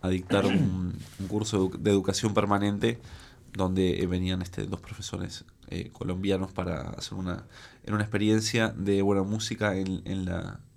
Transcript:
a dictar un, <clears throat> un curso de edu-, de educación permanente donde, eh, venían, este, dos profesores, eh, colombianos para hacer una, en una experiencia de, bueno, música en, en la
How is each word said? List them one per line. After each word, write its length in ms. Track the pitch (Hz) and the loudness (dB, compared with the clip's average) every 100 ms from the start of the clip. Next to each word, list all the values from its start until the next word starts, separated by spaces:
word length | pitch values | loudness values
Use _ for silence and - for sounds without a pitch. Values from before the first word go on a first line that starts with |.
a 60 | 92 | 2
dictar 380 | 92 92 98 98 | 0 2 2 4
un, 520 | 98 120 92 90 - - | 4 2 0 -2 -4 -12
<clears throat> 100 | - | -10
un 80 | 95 | -4
curso 280 | 104 107 104 | -2 0 2
de 60 | |
edu-, 140 | 95 95 | 2 2
de 120 | 104 | 4
educación 440 | 101 95 98 110 | 4 4 0 2
permanente 640 | 104 101 101 101 101 113 117 - - - - - | 2 4 2 2 2 0 -2 -10 -18 -20 -20 -14
donde, 500 | 98 92 92 92 - | -2 0 4 2 2
eh, 40 | 90 | 0
venían, 360 | 92 92 92 | 0 0 -2
este, 220 | 90 - 98 | -4 -6 -6
dos 140 | 95 | -6
profesores, 640 | - - 92 95 95 - - - - | -10 -12 -8 -6 -6 -10 -16 -20 -10
eh, 200 | 90 - | -8 -8
colombianos 600 | - 92 90 98 95 95 | -8 -4 -2 0 0 0
para 300 | - 90 78 - | -4 -4 -4 -6
hacer 240 | - - | -10 -8
una, 320 | 98 92 87 - - - - | -6 -6 -6 -10 -20 -20 -16
en 100 | - | -4
una 80 | 107 | -2
experiencia 680 | 104 107 107 110 110 120 110 - | 0 2 4 4 4 2 0 0
de, 240 | 98 98 | 2 4
bueno, 220 | 98 98 | 6 4
música 520 | 98 107 107 110 104 95 | 2 -2 -2 0 0 0
en, 260 | 95 92 | -2 -4
en 200 | - 98 | -4 -4
la 360 | 92 87 87 98 - | -2 -4 -6 -12 -16